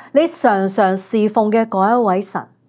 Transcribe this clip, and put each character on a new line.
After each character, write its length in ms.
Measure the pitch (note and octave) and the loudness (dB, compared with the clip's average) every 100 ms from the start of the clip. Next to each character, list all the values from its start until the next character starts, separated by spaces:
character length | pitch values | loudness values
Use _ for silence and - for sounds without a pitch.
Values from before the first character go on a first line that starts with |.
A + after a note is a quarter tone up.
| - | -4
你 140 | C#4 E4 | 0 0
常 420 | - A#3+ G3 G3 | 0 0 2 0
常 260 | G3 F#3+ | 0 0
侍 320 | F#3+ - A3+ G#3+ | 0 -2 0 0
奉 200 | A3 G#3+ | 0 0
嘅 140 | A3+ | 0
嗰 340 | A3 G3 G3 A#3+ | -2 0 0 2
一 60 | |
位 160 | G#3+ F#3 | 0 -2
神。 260 | G3+ E3 A#2 _ | -2 -6 -10 _